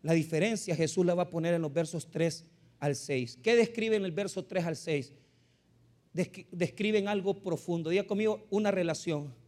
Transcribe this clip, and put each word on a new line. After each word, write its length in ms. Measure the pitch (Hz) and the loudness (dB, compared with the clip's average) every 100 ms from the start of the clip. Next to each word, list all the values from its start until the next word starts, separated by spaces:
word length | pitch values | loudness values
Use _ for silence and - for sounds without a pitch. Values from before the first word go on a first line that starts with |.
La 120 | 151 | 4
diferencia 600 | 165 160 160 208 220 - 156 | 2 2 0 0 0 -2 0
Jesús 300 | 160 190 180 | 0 2 2
la 80 | |
va 80 | 175 | 2
a 80 | 180 | 0
poner 240 | 165 165 | 0 0
en 80 | 170 | 0
los 100 | 160 | 0
versos 380 | 143 160 165 - | -2 -2 -4 -8
tres 360 | 156 165 156 - _ - _ | -2 0 -2 -16 _ -20 _
al 160 | 143 135 | -2 -2
seis. 420 | - 135 120 - | -2 -2 -2 -4
¿Qué 120 | 220 233 | 2 4
describe 400 | 226 233 226 214 | 4 2 0 0
en 100 | 190 | 0
el 60 | |
verso 320 | 165 202 - | -2 -4 -6
tres 220 | - 190 170 | -4 -2 -2
al 100 | 160 | -4
seis? 380 | - 147 127 - _ _ _ _ _ _ _ _ _ 156 | -2 -2 -2 -14 _ _ _ _ _ _ _ _ _ -4
Descri-, 320 | 180 - - | -4 -6 -14
describen 580 | 180 175 - 208 214 202 | -4 -4 0 0 2 2
algo 360 | 202 190 196 | 0 0 -2
profundo. 480 | 185 165 - 170 160 | -2 -4 -2 -2 0
Diga 160 | 185 196 | 0 0
conmigo: 400 | 202 214 208 - | 0 2 0 -2
una 220 | 196 208 | 0 2
relación. 640 | 190 170 156 - 147 147 123 | 2 0 -2 -2 -4 -4 -14